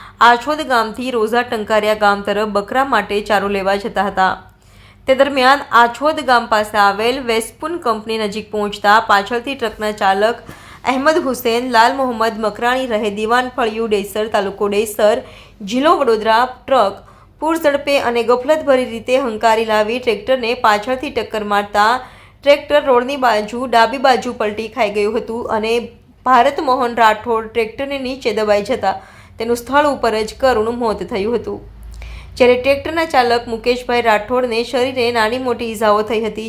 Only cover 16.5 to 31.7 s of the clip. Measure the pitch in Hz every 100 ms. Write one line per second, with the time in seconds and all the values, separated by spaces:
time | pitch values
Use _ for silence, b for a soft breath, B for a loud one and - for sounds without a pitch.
16.5 | - - 262 196 - b b b _ 302
17.5 | 330 302 277 285 285 240 240 226 247 269
18.5 | 311 285 254 233 226 226 262 262 214 226
19.5 | 220 220 214 214 247 247 208 254 262 226
20.5 | 247 226 208 254 262 294 233 214 220 208
21.5 | 202 208 208 214 254 - - - _ 277
22.5 | 285 294 294 277 247 254 285 247 214 208
23.5 | 240 262 233 226 269 269 233 247 - 214
24.5 | 214 220 269 208 208 208 220 - 233 -
25.5 | 220 220 233 220 - _ _ 254 254 262
26.5 | 277 285 262 240 233 220 214 240 220 220
27.5 | 233 220 240 277 277 254 277 240 208 214
28.5 | 208 208 247 196 - B B B - 226
29.5 | 240 247 285 294 269 233 220 214 - 262
30.5 | 226 226 240 233 196 185 220 208 240 -
31.5 | - -